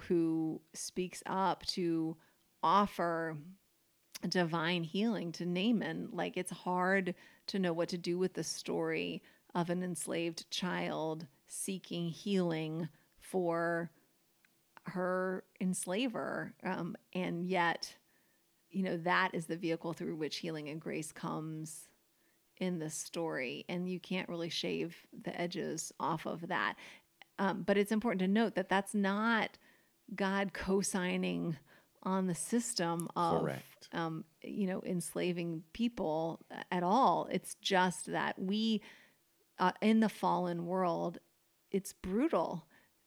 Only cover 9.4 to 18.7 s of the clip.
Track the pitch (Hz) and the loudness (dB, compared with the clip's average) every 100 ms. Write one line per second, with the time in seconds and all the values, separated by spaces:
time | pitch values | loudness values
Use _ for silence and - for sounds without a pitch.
9.4 | _ 180 170 180 185 170 - 170 170 165 | _ -2 0 0 -2 -4 -2 0 -2 -4
10.4 | - - 180 175 175 151 160 160 170 _ | -6 -4 -2 -2 -2 -2 -2 -4 -8 _
11.4 | - - - 190 - 175 170 160 208 196 | -14 -8 -4 -6 -6 -4 -4 -4 0 2
12.4 | 175 160 160 160 165 - _ _ - 190 | 2 0 -2 -4 -6 -8 _ _ -6 -2
13.4 | 175 170 170 170 170 - _ _ _ _ | 0 2 2 0 -2 -8 _ _ _ _
14.4 | _ _ _ - - 185 180 185 185 185 | _ _ _ -18 -8 -2 0 0 0 -2
15.4 | - - 185 180 - 220 254 220 135 143 | -6 -2 0 0 -2 0 0 -2 -2 -2
16.4 | 160 - - 185 170 - _ 180 180 170 | -4 -6 -4 -4 -4 -8 _ -4 -2 -2
17.4 | 180 185 170 - - - _ _ _ _ | 0 2 2 0 -4 -12 _ _ _ _
18.4 | _ _ _ | _ _ _